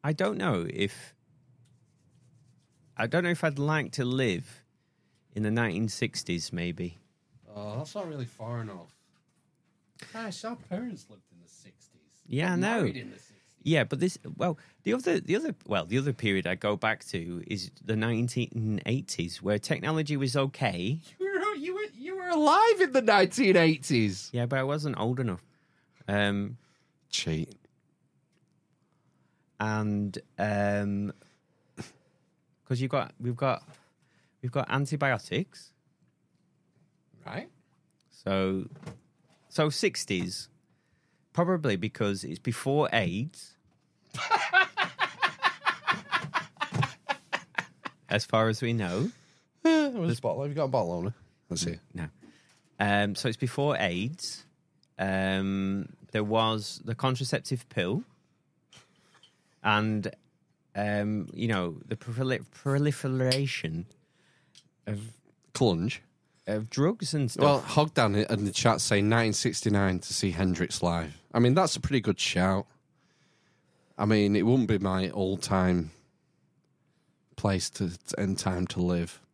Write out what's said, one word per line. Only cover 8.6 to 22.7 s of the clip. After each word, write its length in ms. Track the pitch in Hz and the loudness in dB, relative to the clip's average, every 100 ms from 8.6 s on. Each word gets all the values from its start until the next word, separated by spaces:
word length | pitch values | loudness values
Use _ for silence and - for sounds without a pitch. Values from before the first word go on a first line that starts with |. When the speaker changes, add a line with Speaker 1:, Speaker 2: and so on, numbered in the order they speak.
Speaker 2:
enough. 320 | 110 95 80 _ _ _ _ _ _ _ _ _ _ - - | -8 -12 -18 _ _ _ _ _ _ _ _ _ _ -20 -16
Gosh, 300 | 220 226 175 | -12 -10 -10
our 140 | 220 240 | -10 -12
parents 480 | - 180 247 160 - | -8 -8 -8 -12 -18
lived 140 | 101 _ | -20 _
in 60 | 87 | _
the 80 | 85 | _
sixties. 520 | - - _ _ _ _ _ - | -20 -20 _ _ _ _ _ -6
Speaker 1:
Yeah, 200 | 127 180 | -2 0
I 20 | |
Speaker 2:
Got 80 | 175 | 0
Speaker 1:
know. 180 | 196 233 | 0 0
Speaker 2:
married 160 | 131 127 | 0 -4
in 120 | 110 | -12
the 40 | - | -18
sixties. 140 | - _ _ _ - | -20 _ _ _ 0
Speaker 1:
Yeah, 200 | 160 117 | 2 2
but 160 | 139 | 0
this, 160 | 180 - - - | -2 -4 -14 -4
well, 220 | 180 - - _ | -4 -4 -12 _
the 100 | - | -2
other, 280 | 247 302 330 | -2 0 -2
the 160 | - 202 | 0 -2
other, 180 | 311 185 - | -2 -8 -2
well, 200 | 98 82 | -2 0
the 120 | 120 | 0
other 140 | 143 | 0
period 340 | 120 110 95 87 | -2 0 0 0
I 80 | 92 | -2
go 200 | 107 104 | -2 0
back 300 | 110 110 - | 0 -2 -6
to 360 | 92 85 87 - | -8 -6 -10 -8
is 240 | 98 90 - | -8 -8 -12
the 120 | - 110 | -4 0
nineteen 840 | 113 113 120 127 120 120 110 104 - | 0 0 0 -2 -4 -4 -2 -2 -2
eighties, 560 | 127 - - 85 - | -4 -4 -6 -6 -6
where 160 | 92 107 | -2 -2
technology 600 | - 156 - 160 147 143 | -2 -4 -2 -2 -2 -2
was 180 | 135 131 | -2 0
okay. 640 | 135 - 117 87 95 160 - - | -2 -2 -4 -2 -4 -4 -8 -8
Speaker 2:
You 80 | 381 392 | -6 -2
were, 160 | 403 359 | -4 -4
you 180 | 320 370 | -6 -8
were, 100 | 427 220 | -8 -10
you 200 | 294 381 | -10 -8
were 100 | 359 | -2
alive 540 | 330 302 349 466 | 4 6 6 6